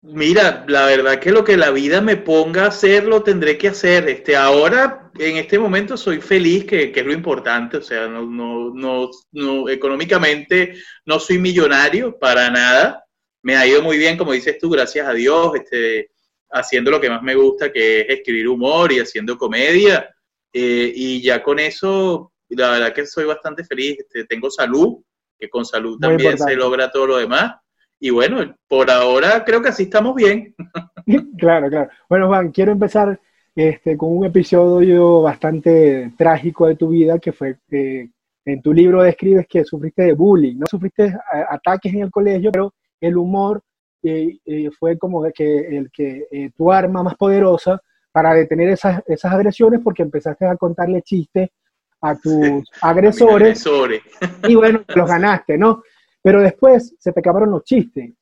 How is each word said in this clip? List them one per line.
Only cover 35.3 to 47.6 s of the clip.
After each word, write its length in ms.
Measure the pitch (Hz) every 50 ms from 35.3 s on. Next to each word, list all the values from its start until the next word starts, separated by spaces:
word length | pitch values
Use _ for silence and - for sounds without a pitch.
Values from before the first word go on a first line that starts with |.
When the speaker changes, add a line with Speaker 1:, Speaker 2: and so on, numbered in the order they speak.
| 139 - - 156 160 156 - 170 165 160 156 147 135 131 123 120 120
Speaker 2:
trágico 500 | _ 170 165 160 147 135 170 160 - 170
de 80 | 160 156
tu 140 | - 170 160
vida, 280 | 170 165 160 160 165 170
que 120 | - 165
fue, 260 | - _ 143 135 131 _ _ _
eh, 380 | 147 139 135 135 131 131 120 117 _ _ _ _ _ _ _
en 160 | 139 143 135
tu 120 | - 151 151
libro 280 | 165 175 180 180 185
describes 460 | 180 180 165 - 180 190 190 190 175
que 160 | _ - 175 151
sufriste 380 | - - 151 143 160 _ - 180
de 100 | 175 151
bullying, 440 | 147 175 208 196 175 147 127 123 131
¿no? 80 | 151 170
Sufriste 360 | - 180 180 190 _ - 208
a-, 500 | 202 180 214 - - 151 147 165 - 147
ataques 380 | 147 - 175 190 190 - 190 185
en 80 | 202 202
el 80 | 190
colegio, 400 | - 208 202 202 196 185 180 214
pero 220 | 196 185 196 202 _ _ _ _ _ _
el 160 | 165 170 175
humor, 440 | 175 175 180 196 196 196 202 214 208 _ _ _ _ _ _ _ _ -
eh, 340 | 160 160 160 156 170 156 _ _
eh, 240 | 160 151 151 151 147 147
fue 200 | _ 165 165 170 165
como 240 | - 185 180 165 156 160 -
que 440 | - 156 151 151 143 156 - 147
el 120 | 143 135 131
que, 360 | _ - 147 139 131 139 147 -
eh, 200 | 143 143 139 127 _
tu 160 | - 160 175
arma 300 | 190 190 185 185 190 180
más 140 | 180 180 -
poderosa 680 | _ 202 196 196 196 202 185 175 160